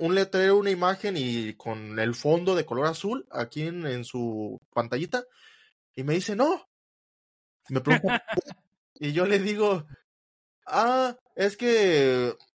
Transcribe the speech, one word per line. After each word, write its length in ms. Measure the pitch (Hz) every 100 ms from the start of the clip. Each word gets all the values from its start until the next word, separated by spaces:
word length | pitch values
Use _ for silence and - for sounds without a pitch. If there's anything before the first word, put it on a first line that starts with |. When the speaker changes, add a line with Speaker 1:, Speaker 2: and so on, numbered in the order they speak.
Speaker 1:
un 140 | 165
letrero, 420 | 190 190 190 190 202
una 120 | 202
imagen 460 | 180 180 190 208 175
y 380 | 127 117 107
con 440 | - 117 110 107 110
el 160 | 113
fondo 400 | 120 147 170 180 180
de 100 | -
color 200 | 120 151
azul 400 | 165 196 254 -
aquí 320 | - 117 151
en, 240 | 160 175 151
en 180 | 123
su 540 | 120 123 117 110 104 107 _
pantallita". 500 | 120 117 123 180 247 254 _ - - _ _ _ -
Y 80 |
me 100 | 139
dice, 220 | 175 202 202
"No". 280 | 294 359 - _ _ _ _ _ _ _ _ _ -
Me 120 | 131
pregunta, 300 | 127 247 190
Speaker 2:
<laughs> 200 | 240 -
Speaker 1:
"¿Por 100 | 202
qué?". 80 | - - _ _ _ -
Y 120 | 147
yo 140 | 151 190
le 120 | 202
digo, 460 | 196 208 208 180 151 143 _ _ _ _ _ _ -
"Ah, 500 | 165 233 254 254 247 _ -
es 200 | 196 202
que, 760 | 240 226 190 151 135 127 123 104 _